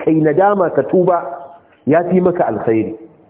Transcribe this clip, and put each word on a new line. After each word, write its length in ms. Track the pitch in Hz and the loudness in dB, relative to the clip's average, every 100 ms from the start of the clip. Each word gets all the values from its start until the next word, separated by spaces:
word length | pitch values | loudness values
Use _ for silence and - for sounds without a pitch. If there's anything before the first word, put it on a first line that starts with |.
kai 100 | - 160 | 0 0
nadama 500 | 156 147 202 202 165 | 2 2 2 2 0
ka 120 | 143 | 0
tuba, 400 | 131 185 180 170 - - - - _ _ 127 | 0 2 2 0 -4 -12 -16 -20 _ _ 0
ya 160 | 156 175 | 0 2
fi 100 | 185 | 2
maka 240 | 180 175 117 | 2 0 -2
alkhairi." 500 | 107 113 113 107 - - - | -2 -2 -2 -2 -8 -16 -20